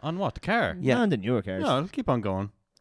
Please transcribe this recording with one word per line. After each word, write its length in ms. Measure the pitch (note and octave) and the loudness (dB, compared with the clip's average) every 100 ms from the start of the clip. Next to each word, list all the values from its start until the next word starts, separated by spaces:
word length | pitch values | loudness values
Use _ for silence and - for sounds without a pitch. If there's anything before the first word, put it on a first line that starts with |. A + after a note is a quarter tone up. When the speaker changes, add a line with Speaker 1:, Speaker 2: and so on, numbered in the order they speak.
Speaker 1:
On 180 | D3 F3 | -6 -2
what? 160 | E3+ - | -4 -4
The 40 | |
car? 380 | - A3+ A2+ C3 | -2 0 0 0
Speaker 2:
Yeah. 160 | C3 A#3+ | 2 4
Speaker 3:
Not 60 | |
on 60 | G#3+ | 4
the 80 | B2+ | 2
newer 240 | G2 B2 | 0 0
cars. 220 | F#2+ F#2+ | 0 -2
Speaker 1:
No, 140 | C#4 C3+ | 0 0
it'll 120 | F3 | 0
keep 200 | - A3 | -4 0
on 120 | B2 | 0
going. 300 | G#2 F#2+ G2+ - _ _ | 0 -2 -4 -8 _ _